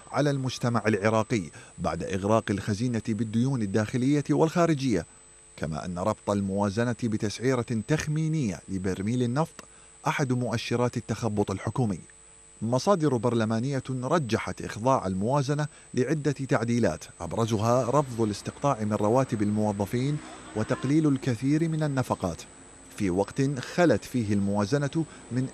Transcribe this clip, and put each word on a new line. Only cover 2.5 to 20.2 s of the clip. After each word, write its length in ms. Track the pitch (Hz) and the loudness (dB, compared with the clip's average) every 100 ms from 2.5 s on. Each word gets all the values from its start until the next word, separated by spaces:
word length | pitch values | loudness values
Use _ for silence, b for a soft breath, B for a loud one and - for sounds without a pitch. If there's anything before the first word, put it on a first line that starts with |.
| 98 104 101 127 113 - | -2 -2 -2 -2 -2 -2
بالديون 540 | 107 113 117 131 135 | -2 -2 0 0 0
الداخلية 640 | 104 107 110 123 127 147 143 | 0 0 0 0 2 2 2
والخارجية، 760 | 143 160 175 170 147 131 92 - B B B - - | 2 2 4 2 2 2 0 -2 B B B -20 -8
كما 280 | 76 78 90 | -6 -4 -6
أن 140 | 87 | -2
ربط 300 | 101 107 - | -2 -2 0
الموازنة 680 | 101 98 98 101 101 120 117 | 0 0 0 0 0 -2 -2
بتسعيرة 800 | 120 104 107 - 123 127 117 113 - | -2 -2 -2 -2 0 0 0 -4 0
تخمينية 760 | 151 - 151 160 156 117 80 - | -2 0 -2 0 0 -2 -4 -6
لبرميل 540 | 95 95 90 101 123 | -4 -2 -2 -2 0
النفط 400 | 123 131 165 - B B B B - | 0 0 -2 -6 B B B B -4
أحد 260 | 156 135 | -2 0
مؤشرات 640 | 123 120 117 - 120 123 120 | 0 0 -2 0 0 0 0
التخبط 540 | - 107 113 104 101 | -4 -4 0 0 0
الحكومي. 480 | 98 - 123 117 90 - - - - - - | -2 -4 0 0 -2 -8 -20 -20 -20 -20 -8
مصادر 560 | 110 127 196 196 151 127 | -2 0 2 2 2 2
برلمانية 680 | 120 117 110 113 131 135 - | 2 2 2 0 -2 -4 -4
رجحت 720 | 127 127 175 120 104 - - | -4 0 0 0 -2 -2 -8
إخضاع 460 | 87 101 120 131 95 | -8 -2 2 2 2
الموازنة 600 | 95 107 143 131 147 147 B B | 0 0 2 0 -2 -4 B B
لعدة 380 | 123 127 151 143 | -2 0 0 0
تعديلات، 720 | 139 131 127 117 120 107 78 - - | -2 0 0 2 2 2 0 -8 -12
أبرزها 680 | 85 92 113 110 113 123 117 | -6 -2 0 2 4 2 4
رفض 320 | 139 135 113 | 2 0 0
الاستقطاع 640 | 110 98 - - 143 117 | 0 -2 -6 -2 0 0
من 100 | 107 | 0
رواتب 480 | 107 104 123 131 110 | 0 4 2 2 0
الموظفين 760 | 104 107 107 104 98 123 135 151 | 0 2 0 0 -2 0 -2 -2